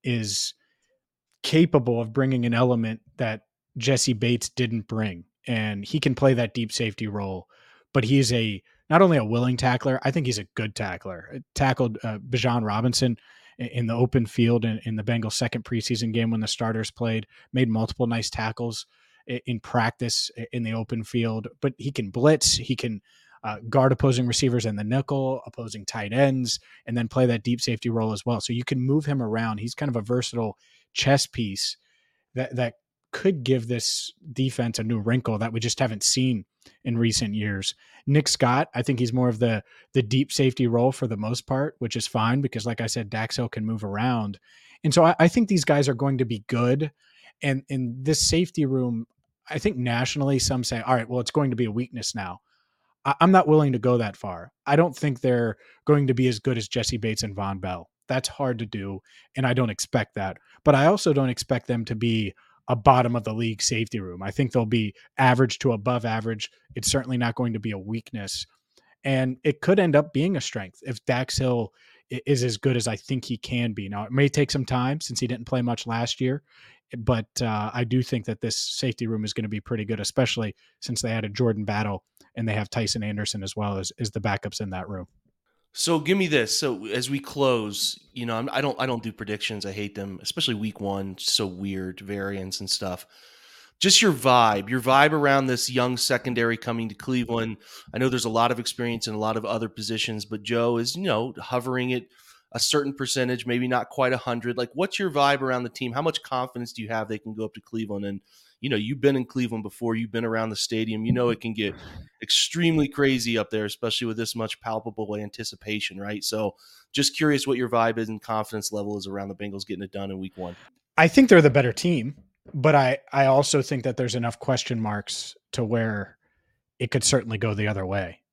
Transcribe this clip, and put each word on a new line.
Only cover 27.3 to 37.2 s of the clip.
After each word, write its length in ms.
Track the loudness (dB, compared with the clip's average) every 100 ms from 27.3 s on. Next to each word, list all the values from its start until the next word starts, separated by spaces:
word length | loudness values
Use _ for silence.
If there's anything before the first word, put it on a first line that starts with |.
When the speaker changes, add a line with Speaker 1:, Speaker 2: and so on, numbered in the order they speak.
| 2
Speaker 1:
deep 180 | 0 -2
safety 300 | -2 -2 -2
role 220 | 0 0
as 120 | -2
well. 160 | -2 -2
So 140 | -2
you 100 | -4
can 160 | -2 -2
move 260 | 2 0
him 140 | 0 -2
around. 380 | -2 -2 -2 -4
He's 160 | -8
kind 160 | -4 -2
of 60 |
a 60 | -2
versatile 580 | 0 -2 0 -4 -4 -6 _ _ _
chess 320 | -2 4 4
piece 500 | 2 -4 -4 -4 -6 -8 _ _ _ _ _
that, 200 | -6 -4
that 200 | -2 -4 -4 _ _ _
could 320 | -2 0 0
give 240 | 2 0 0
this 440 | -2 -2 -4 -8 _ -12
defense 480 | -2 -2 0 -2 -2
a 40 |
new 140 | -2 0
wrinkle 400 | 2 0 0 -2
that 160 | -2
we 60 | -2
just 200 | -4 0
haven't 220 | 0 0
seen 440 | 0 2 2 0 -4 _ -20 _
in 140 | -2 2
recent 380 | 2 2